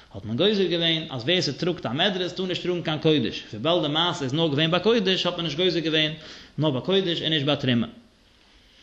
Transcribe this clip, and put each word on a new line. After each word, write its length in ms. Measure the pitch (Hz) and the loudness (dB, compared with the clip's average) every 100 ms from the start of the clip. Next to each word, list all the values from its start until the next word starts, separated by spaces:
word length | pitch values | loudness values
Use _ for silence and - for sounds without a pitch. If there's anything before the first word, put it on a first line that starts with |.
| - | -18
האט 100 | - | -14
מען 120 | 104 120 | -6 2
גזר 280 | 196 208 | 2 4
געווען, 380 | 180 170 165 160 160 | 2 2 2 0 -2
אז 120 | 131 | -6
ווער 160 | 120 180 | 0 2
עס 100 | 160 | 2
טראגט 380 | 135 175 170 120 | -2 -2 -2 -4
א 20 | |
מדרס, 440 | 131 196 185 180 | 0 0 0 -4
טון 180 | 175 185 | -4 -4
עס 80 | 175 | -2
טראגן 240 | 175 175 | -2 -4
קען 160 | 165 156 | -2 0
קודש. 420 | 160 151 107 - - | 2 2 2 -4 -10
פאר 80 | 104 | -6
באלד 220 | 143 175 | 0 2
דער 100 | 151 | 2
מעשה 340 | 151 175 156 | 0 0 -2
איז 100 | 131 | -2
נאר 140 | 147 165 | 0 0
געווען 220 | 139 160 | 2 2
ביי 100 | 175 | 2
קודש, 460 | 196 233 190 185 180 | 4 2 2 0 0
האט 100 | 175 | -2
מען 80 | |
נישט 140 | 165 143 | -6 0
גזר 200 | 185 165 | 0 2
געווען, 340 | 160 156 156 156 - - - - | 0 0 0 -2 -14 -20 -14 -2
נאר 120 | 151 | 0
ביי 120 | 127 | 0
קודש, 400 | 180 190 185 165 | 0 0 2 -2
און 80 | 156 | -2
נישט 160 | 160 139 | 0 0
ביי 100 | 143 | 0
טומאה. 320 | 131 117 110 - - _ _ _ _ _ _ _ | 2 0 0 -8 -20 _ _ _ _ _ _ _